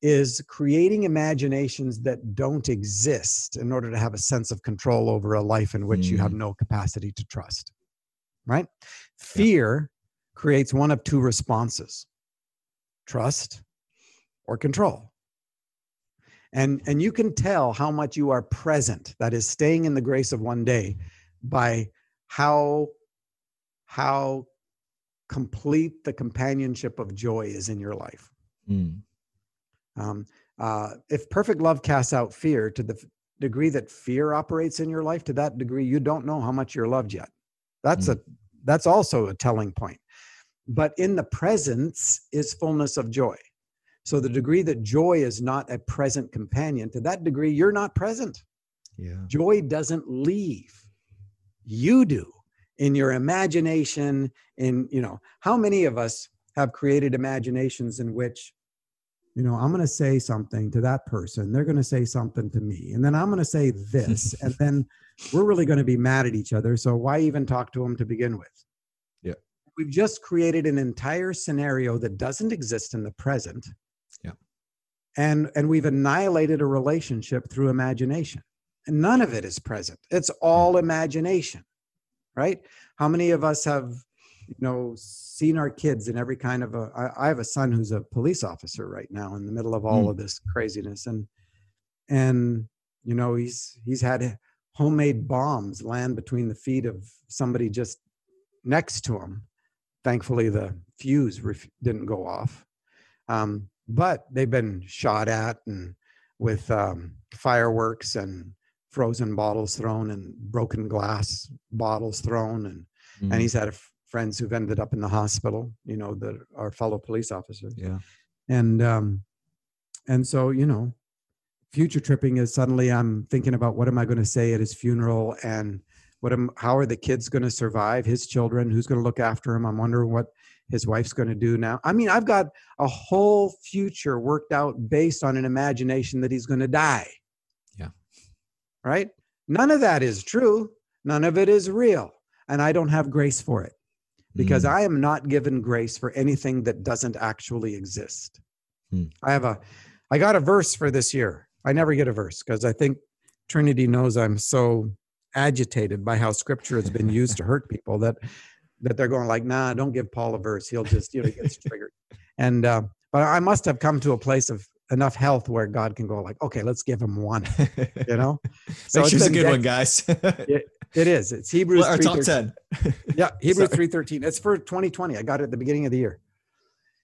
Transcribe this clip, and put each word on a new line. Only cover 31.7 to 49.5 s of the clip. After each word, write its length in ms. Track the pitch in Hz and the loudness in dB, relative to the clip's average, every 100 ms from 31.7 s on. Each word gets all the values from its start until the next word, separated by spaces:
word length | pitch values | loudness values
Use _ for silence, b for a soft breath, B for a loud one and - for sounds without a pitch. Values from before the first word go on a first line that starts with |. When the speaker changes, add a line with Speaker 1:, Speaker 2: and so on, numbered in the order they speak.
| 151 | 2
Speaker 1:
casts 300 | - 143 123 | 2 2 2
out 220 | 135 117 | 0 -2
fear, 340 | - 156 139 107 | -4 0 0 0
to 120 | 107 | -4
the 120 | 113 | -6
f-, 100 | 113 - _ _ - | -8 -14 _ _ -8
degree 280 | 135 117 160 | -6 0 0
that 200 | 143 - | 0 -4
fear 420 | - - 127 151 | -10 -4 -2 0
operates 480 | 147 156 165 160 - | 0 -2 -2 -2 -4
in 80 | 160 | -4
your 140 | 160 | -4
life, 180 | 156 170 | -2 -4
to 80 | - | -4
that 220 | 131 147 120 | -2 -2 -2
degree, 280 | 123 131 | -4 -2
you 160 | 131 143 | 0 2
don't 260 | 135 156 135 | 2 -2 -2
know 140 | 151 | -4
how 100 | 120 | -2
much 220 | 131 127 | -2 -4
you're 140 | 147 113 | -2 0
loved 240 | 131 110 | 0 -2
yet. 160 | 95 - _ _ _ _ _ | -8 -12 _ _ _ _ _
That's 240 | 139 165 92 | 0 2 2
Speaker 2:
Mm. 60 | 110 | -2
Speaker 1:
a, 40 | - - _ _ | -4 -20 _ _
that's 220 | 127 160 170 | 0 2 6
also 380 | 190 185 131 104 | 4 4 2 0
a 60 | |
telling 380 | 95 123 113 104 | 0 0 0 -2
point. 280 | 90 95 - _ b b b b b - | -6 -10 -10 _ b b b b b -6
But 260 | 120 151 151 | 0 0 2
in 160 | 190 190 | 0 0
the 80 | |
presence 960 | - - 175 214 143 117 156 - - - _ | -2 -2 0 0 0 -2 -2 -2 -2 -4 _
is 220 | 147 147 | -4 -4
fullness 420 | - 160 151 143 147 | -2 0 0 0 -2
of 140 | 117 | -2
joy. 260 | 117 123 - _ _ _ _ _ _ | 0 0 -2 _ _ _ _ _ _
So 140 | - 147 | -4 -2
the 80 | 127 | 0
degree 340 | 123 123 170 | 0 2 2
that 200 | 165 123 | 2 -2
joy 400 | 107 135 170 170 | 0 2 4 4
is 200 | 131 110 | 2 -2
not 280 | 123 135 - | -4 -4 -4
a 80 | 120 | -8
present 540 | - - 139 139 127 | -6 -4 -2 -2 -6
companion, 580 | - 104 117 156 135 110 | -8 -4 -2 -2 -4 -6
to 100 | 123 | -6
that 200 | 123 190 | -4 -4
degree, 260 | 165 135 156 | -2 -2 0
you're 220 | 151 190 | 4 4
not 220 | 208 202 | 2 -2
present. 480 | - 202 226 233 - _ _ _ _ _ - | -2 -2 -4 -8 -10 _ _ _ _ _ -14
Speaker 2:
Yeah. 280 | 90 90 95 | -12 -10 -4
Speaker 1:
Joy 340 | 143 170 | 0 4